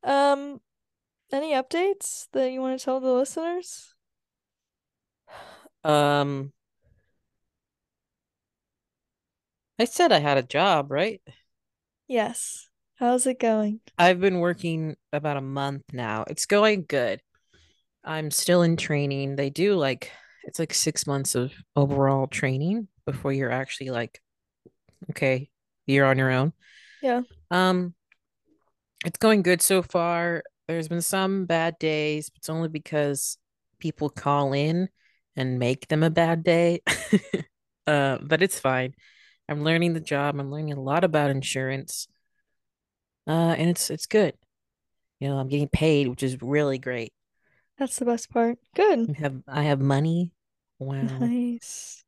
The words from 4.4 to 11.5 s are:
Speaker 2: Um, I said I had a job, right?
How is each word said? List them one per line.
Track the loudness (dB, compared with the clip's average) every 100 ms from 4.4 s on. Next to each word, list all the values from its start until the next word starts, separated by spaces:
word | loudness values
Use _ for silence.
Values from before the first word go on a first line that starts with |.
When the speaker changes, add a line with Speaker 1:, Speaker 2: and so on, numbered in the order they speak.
| _ _ _ _ _ _ _ _ _ -20 -20 -20 -20 _
Speaker 2:
Um, | 2 4 4 2 0 -4 -8 _ _ _ _ _ _ _ _ _ _ _ _ _ _ _ _ _ _ _ _ _ _ _ _ _ _ _ _ _ _ _ _ _
I |
said | -4 2 4
I | 6
had | 4 0
a |
job, | 0 0 2 2 0
right? | -2 -2 -4 _ -20 _